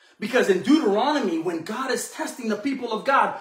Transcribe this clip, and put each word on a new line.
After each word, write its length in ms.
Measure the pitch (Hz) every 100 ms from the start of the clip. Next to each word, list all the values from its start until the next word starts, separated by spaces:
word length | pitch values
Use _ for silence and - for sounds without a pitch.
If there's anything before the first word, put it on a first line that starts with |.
| _ _
Because 280 | 208 247 196
in 140 | 185
Deuteronomy, 800 | - 311 220 202 277 294 214 165
when 240 | 175 165
God 260 | 156 226 262
is 220 | 240 -
testing 380 | - 311 - 226
the 60 | 208
people 380 | 277 269 233
of 100 | 220
God, 360 | - 277 - -